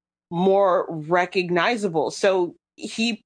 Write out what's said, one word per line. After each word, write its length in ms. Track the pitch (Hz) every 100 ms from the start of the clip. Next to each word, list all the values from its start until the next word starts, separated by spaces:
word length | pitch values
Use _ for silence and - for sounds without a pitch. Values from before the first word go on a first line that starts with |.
| _ _ -
more 560 | 175 190 196 196 180 -
recognizable. 1200 | 160 151 175 180 196 180 175 180 240 202 160 120
So 440 | - 202 185 175 - _ -
he, 440 | 214 - 226 220